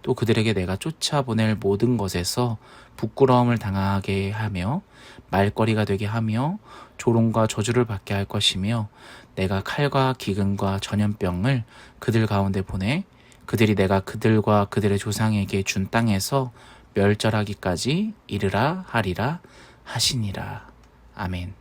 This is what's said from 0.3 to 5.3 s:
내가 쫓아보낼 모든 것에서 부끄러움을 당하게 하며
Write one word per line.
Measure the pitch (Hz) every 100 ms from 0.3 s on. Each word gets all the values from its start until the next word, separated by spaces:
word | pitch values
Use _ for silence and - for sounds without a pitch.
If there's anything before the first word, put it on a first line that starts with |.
| 113 113
내가 | 98 90 90
쫓아보낼 | 165 - - 147 127 110 110 107
모든 | 98 101 120 120
것에서 | 98 87 87 - 123 113 - - - -
부끄러움을 | 110 - 135 127 120 117
당하게 | 107 98 98 98 92 95 98
하며 | 107 107 98 90 160 - - - - -